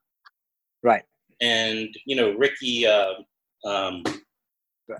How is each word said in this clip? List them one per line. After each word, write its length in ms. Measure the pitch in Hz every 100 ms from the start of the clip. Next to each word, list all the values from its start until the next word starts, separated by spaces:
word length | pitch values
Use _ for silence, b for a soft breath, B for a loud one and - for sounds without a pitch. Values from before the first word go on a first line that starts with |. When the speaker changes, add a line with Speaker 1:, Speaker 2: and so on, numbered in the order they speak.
| _ _ _ _ _ _ _ _
Speaker 1:
Right. 220 | 120 107 - _ _ -
Speaker 2:
And, 480 | 120 113 113 110 110 110 -
you 100 | 131
know, 160 | 110
Ricky, 540 | 104 135 - 127 120 113
uh, 280 | 104 95 92 - _ _ _
um, 380 | 107 101 95 90 82 - _ _ _ _ _ _ - 110